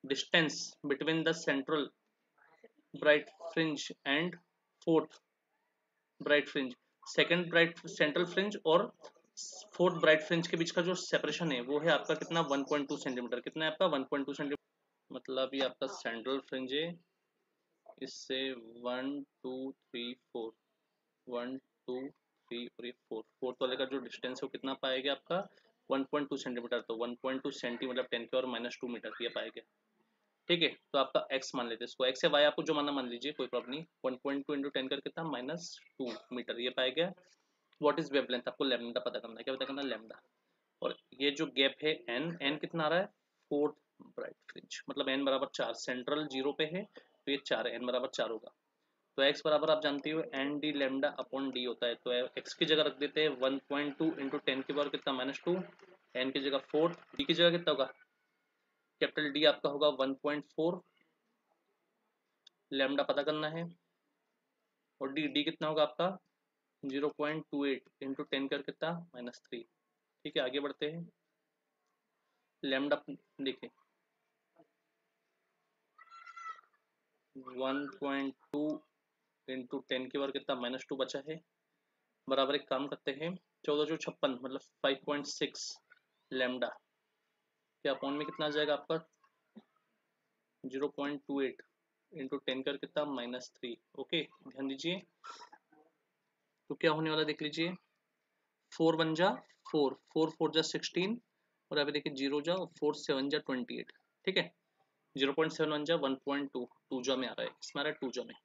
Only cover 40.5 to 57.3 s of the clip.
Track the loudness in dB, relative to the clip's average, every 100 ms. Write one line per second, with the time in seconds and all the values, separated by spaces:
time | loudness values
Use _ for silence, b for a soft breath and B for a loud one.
40.5 | _ _ _ -4 -4 _ 0 0 0 -2
41.5 | 2 2 2 -4 -4 -4 -2 -2 -2 -2
42.5 | -2 -4 -2 2 2 0 _ _ _ _
43.5 | 0 0 -2 _ _ -16 -10 -10 -12 -18
44.5 | -18 -12 -14 -8 -4 -2 0 2 0 0
45.5 | -2 -4 -4 -6 -6 -2 -2 -2 -2 -2
46.5 | 0 -2 -2 -8 -14 -20 _ -4 -4 0
47.5 | 0 0 -2 -2 -2 -2 -2 -2 -4 -8
48.5 | _ _ _ _ _ _ 2 4 4 4
49.5 | 4 6 4 4 0 0 -2 -2 -2 -2
50.5 | -2 0 2 2 2 0 0 -6 -4 -2
51.5 | -2 -4 0 -2 -2 0 0 0 -4 -8
52.5 | -2 4 6 4 2 -2 2 2 4 2
53.5 | 0 -2 -2 -2 0 0 0 -4 -2 0
54.5 | -2 -2 0 0 -2 -2 -2 -2 -4 0
55.5 | 0 -2 -12 -20 -20 _ -2 0 0 0
56.5 | -2 0 4 4 2 -14 -6 0